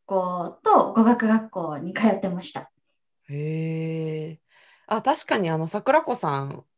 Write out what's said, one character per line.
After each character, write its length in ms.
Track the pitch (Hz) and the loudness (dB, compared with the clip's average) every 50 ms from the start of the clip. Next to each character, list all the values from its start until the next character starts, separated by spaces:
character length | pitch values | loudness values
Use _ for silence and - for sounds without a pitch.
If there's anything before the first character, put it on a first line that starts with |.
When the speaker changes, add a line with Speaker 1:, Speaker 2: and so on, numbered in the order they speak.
| _ | _
Speaker 1:
校 540 | - 196 190 180 180 180 175 170 175 - _ - | -2 -2 -2 0 -2 -4 -4 -6 -8 -10 _ 2
と 300 | 427 415 254 - - - | 6 6 6 6 4 4
語 100 | 226 220 | 4 6
学 240 | 240 233 226 226 | 6 4 4 4
学 240 | 214 220 220 220 - | 2 2 2 0 -2
校 260 | - 185 165 156 147 | -8 -8 -6 -6 -6
に 160 | 143 170 180 220 | -8 -8 -8 -4
通 140 | 220 220 | 2 2
っ 120 | 208 190 - | 2 2 2
て 100 | 196 185 | -4 -6
ま 120 | 180 175 | -6 -6
し 100 | - - - | -10 -10 -12
た。 180 | - - _ _ _ _ _ _ _ _ _ _ _ _ - | -12 -14 _ _ _ _ _ _ _ _ _ _ _ _ -12
Speaker 2:
へ 1080 | 143 147 151 156 160 160 160 160 160 160 160 160 160 160 160 156 156 156 156 160 160 _ | -10 -8 -6 -6 -4 -4 -4 -4 -4 -6 -6 -6 -6 -6 -6 -6 -6 -8 -8 -10 -14 _
ー。 60 | _ _ _ _ _ _ _ _ _ | _ _ _ _ _ _ _ _ _
あ、 140 | - 214 214 | -4 -4 0
確 240 | - 262 311 - - | 2 0 0 0 0
か 120 | - 277 220 | -2 -2 0
に 100 | 180 160 | 0 0
あ 80 | 160 | 0
の、 80 | 156 160 | -2 -2
桜 380 | 160 - 208 - 262 294 320 320 | -4 -6 -4 2 4 4 4 4
子 120 | 311 240 | 0 -6
さ 280 | - 180 151 139 139 139 | -2 -2 -2 -2 -2 -4
ん 200 | 139 - - _ _ _ | -6 -10 -14 _ _ _